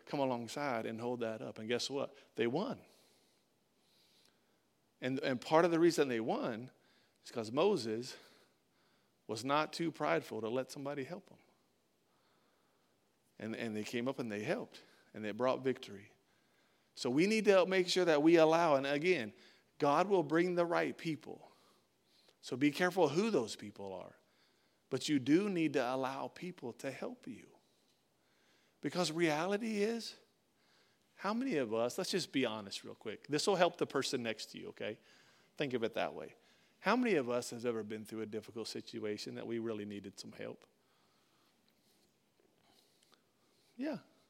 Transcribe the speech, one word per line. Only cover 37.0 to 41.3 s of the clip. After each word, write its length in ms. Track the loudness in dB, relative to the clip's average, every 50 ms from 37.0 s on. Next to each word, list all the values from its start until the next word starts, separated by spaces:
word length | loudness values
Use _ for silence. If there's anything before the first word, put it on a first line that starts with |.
| 2 2 2
of 120 | 2 2 2
us 200 | 0 -2 -2 -4
has 160 | -8 -4 -4
ever 160 | -2 -2 -2
been 220 | -4 -6 -8 -10 -10
through 180 | -10 -8 -8
a 40 | -8
difficult 420 | -6 -8 -10 -10 -10 -10 -10 -8 -8
situation 680 | -8 -12 -12 -10 -10 -6 -4 -4 -6 -6 -6 -10 -10
that 120 | -8 -6
we 120 | -6 -4 -4
really 260 | -4 -4 -4 -4 -6
needed 340 | -8 -8 -10 -10 -12 -14 -14
some 140 | -16 -16
help? 320 | -12 -10 -10 -10 -10 -14 -18 _ _ _ _ _ _ _ _ _ _ _ _ _